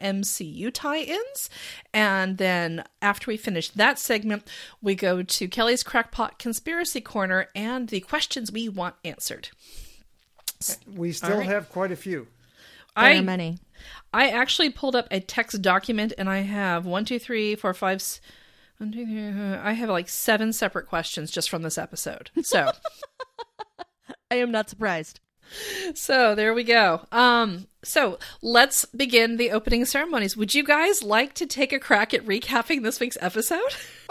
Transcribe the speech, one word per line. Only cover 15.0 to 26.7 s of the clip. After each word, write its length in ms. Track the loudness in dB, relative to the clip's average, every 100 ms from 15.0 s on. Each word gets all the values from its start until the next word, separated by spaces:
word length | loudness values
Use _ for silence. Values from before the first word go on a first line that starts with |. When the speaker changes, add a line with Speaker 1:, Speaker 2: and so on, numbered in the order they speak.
| 0
Speaker 1:
a 80 | -4
text 420 | -4 -4 -4 0
document, 500 | 2 2 2 -2 -2 -2
and 120 | -2
I 120 | -2
have 440 | -2 -2 0 0 -2
one, 180 | -4 -2
two, 140 | -4
three, 380 | -4 -2 -2 -2
four, 180 | -2 -2
five, 220 | 0 -2
s-, 240 | -4 -10 -14 -20 -20 _ _ _
one, 140 | -8
two, 140 | -6 -6
three, 220 | -6 -4
uh, 300 | -4 -4 -4
I 100 | -2
have, 160 | -2 0
like, 220 | -2 -2
seven 420 | -2 2 4 2
separate 340 | 0 0 -2 -2
questions 440 | -4 -2 -6 -6
just 180 | -4 -2
from 140 | -2
this 160 | -4 -6
episode. 520 | -6 -8 -8 -10 -8 -6
So 280 | 0 2 2 0 -8 -14 -18 -16 -16 -14 -18
Speaker 3:
<laughs> 800 | -16 -18 -16 -20 _ -20 -20 _
I 40 | -2
am 160 | 0
not 180 | 0 -2
surprised. 520 | -4 -2 -2 -6 -14 _ _ _ -12 -10 -6 -6 -6
Speaker 1:
So 400 | 0 6 6 6
there 180 | 2
we 100 | 2
go. 420 | 4